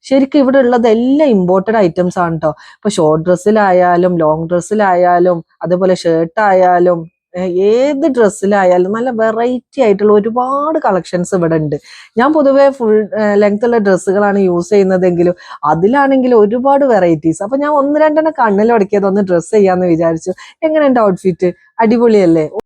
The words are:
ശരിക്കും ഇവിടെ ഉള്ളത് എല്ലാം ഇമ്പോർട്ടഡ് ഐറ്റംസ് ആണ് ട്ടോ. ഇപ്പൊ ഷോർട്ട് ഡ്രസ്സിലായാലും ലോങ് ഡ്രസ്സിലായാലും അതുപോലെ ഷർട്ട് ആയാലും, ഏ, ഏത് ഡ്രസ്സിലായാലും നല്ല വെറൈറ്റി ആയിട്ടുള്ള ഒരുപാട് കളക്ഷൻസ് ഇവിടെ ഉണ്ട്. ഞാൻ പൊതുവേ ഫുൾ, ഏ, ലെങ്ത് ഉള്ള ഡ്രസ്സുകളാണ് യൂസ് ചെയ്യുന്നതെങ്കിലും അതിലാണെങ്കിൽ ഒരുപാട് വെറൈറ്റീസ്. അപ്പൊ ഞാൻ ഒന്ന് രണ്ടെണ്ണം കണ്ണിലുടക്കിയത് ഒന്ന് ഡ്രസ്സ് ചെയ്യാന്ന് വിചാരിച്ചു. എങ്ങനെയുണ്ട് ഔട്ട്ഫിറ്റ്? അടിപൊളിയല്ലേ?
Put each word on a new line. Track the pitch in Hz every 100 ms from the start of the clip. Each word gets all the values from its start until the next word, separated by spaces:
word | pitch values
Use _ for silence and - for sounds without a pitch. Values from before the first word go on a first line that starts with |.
ശരിക്കും | - 269 269 302
ഇവിടെ | 254 269
ഉള്ളത് | 240 247 240
എല്ലാം | 226 247 277 302
ഇമ്പോർട്ടഡ് | 208 180 185 190 220
ഐറ്റംസ് | 185 165 180 190
ആണ് | 170 165
ട്ടോ. | 156 147 - -
ഇപ്പൊ | 214
ഷോർട്ട് | 202 156 156 165
ഡ്രസ്സിലായാലും | 175 208 214 202 180 180 175 180 175
ലോങ് | 156 156 165
ഡ്രസ്സിലായാലും | 175 170 214 202 180 180 175 180 170 - _
അതുപോലെ | 165 180 190 185
ഷർട്ട് | 175 165 165 -
ആയാലും, | 208 185 185 180 180 170 165 _ _ 180
ഏ, | 185 180
ഏത് | 196 226 269 285 311
ഡ്രസ്സിലായാലും | 240 214 - 196 202 185 180 185
നല്ല | 220 254
വെറൈറ്റി | 226 220 220 240 254 _ -
ആയിട്ടുള്ള | 233 196 208
ഒരുപാട് | 208 208 226 254 277 294 311 262
കളക്ഷൻസ് | 190 170 180 175 190
ഇവിടെ | 165 165
ഉണ്ട്. | 151 147 _ - - -
ഞാൻ | 262
പൊതുവേ | 311 277 269 277
ഫുൾ, | 269 226 214 214 202
ഏ, | 208 202
ലെങ്ത് | 208 202 240
ഉള്ള | 233
ഡ്രസ്സുകളാണ് | 202 185 - 190 208 202
യൂസ് | 190 175 175
ചെയ്യുന്നതെങ്കിലും | 208 190 185 185 175 175 175 - - 147
അതിലാണെങ്കിൽ | 156 190 277 277 269 254 240
ഒരുപാട് | 208 247 262 277 277
വെറൈറ്റീസ്. | 214 180 160 165 160
അപ്പൊ | 294 269
ഞാൻ | 294
ഒന്ന് | 302 277 302
രണ്ടെണ്ണം | 311 302 320 302
കണ്ണിലുടക്കിയത് | 226 196 220 233 190 202 196
ഒന്ന് | 190 190
ഡ്രസ്സ് | 175 160 220
ചെയ്യാന്ന് | 190 180 180
വിചാരിച്ചു. | 165 165 165 185 185 - _
എങ്ങനെയുണ്ട് | 320 311 285 247
ഔട്ട്ഫിറ്റ്? | 208 180 190 170 180 175 _ -
അടിപൊളിയല്ലേ? | 226 233 240 214 180 165 156 202